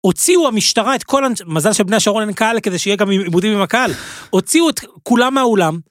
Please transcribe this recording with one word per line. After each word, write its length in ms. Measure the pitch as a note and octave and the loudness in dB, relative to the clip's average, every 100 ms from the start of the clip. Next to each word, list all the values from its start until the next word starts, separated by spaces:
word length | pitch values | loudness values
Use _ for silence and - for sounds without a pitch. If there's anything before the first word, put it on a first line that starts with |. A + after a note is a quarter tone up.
הוציאו 480 | F#3+ F3 - F4+ D#4 | 0 0 2 2 2
המשטרה 460 | A3 - - G#3+ | 0 0 0 0
את 80 | C4+ | -2
כל 220 | - C4+ | 0 0
אנש-, 180 | C4+ A3+ F3 | 0 -4 -4
מזל 260 | D#3+ D3+ | -2 0
שבני 240 | G#3 F#3+ G#3+ | 0 0 2
השרון 260 | G#3+ G#3 | 0 0
אין 100 | G#3+ | -4
קהל, 280 | G3+ A3 A3+ | -2 0 0
כדי 180 | G3+ F3+ | -2 -4
שיהיה 180 | G3 G3+ | -2 0
גם 140 | G3+ | 2
עימותים 420 | F#3+ F#3 E3+ G3+ | 0 2 0 2
עם 100 | G#3 | 0
הקהל, 280 | F#3+ A#3 B3+ - - - - | 0 0 -2 -4 -10 -18 -2
הוציאו 400 | F#3+ - D#4+ E4 | -2 2 2 2
את 100 | - - - | -2 -10 -20
כולם 320 | - A#3 B3 | 0 2 4
מהאולם 440 | C4+ B3+ G#3 E3 E3 D#3+ | 2 2 2 0 -2 -10